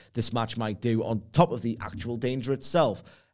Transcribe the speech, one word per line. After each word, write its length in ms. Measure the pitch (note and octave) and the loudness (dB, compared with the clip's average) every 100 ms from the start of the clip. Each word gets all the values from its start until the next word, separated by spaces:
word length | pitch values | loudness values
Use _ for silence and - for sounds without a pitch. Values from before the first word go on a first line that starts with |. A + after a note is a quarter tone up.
| - | -10
this 180 | A#2+ A2 | -4 -2
match 240 | A#2 A2+ A#2 | 0 -2 -2
might 240 | A2 G2 | -4 -2
do 240 | A#2+ A2+ | 2 2
on 180 | F#2+ A2 - | 2 -2 0
top 200 | D3 F3+ | 4 4
of 80 | B2+ | 2
the 160 | A#2+ A2 | -4 -6
actual 340 | A2+ F#2+ A2+ A#2 | -8 -8 -8 -4
danger 380 | B2+ C3 A#2+ | -2 -2 -2
itself. 480 | C3+ - F3 C3+ F#2+ - - _ | -4 0 4 4 2 -8 -20 _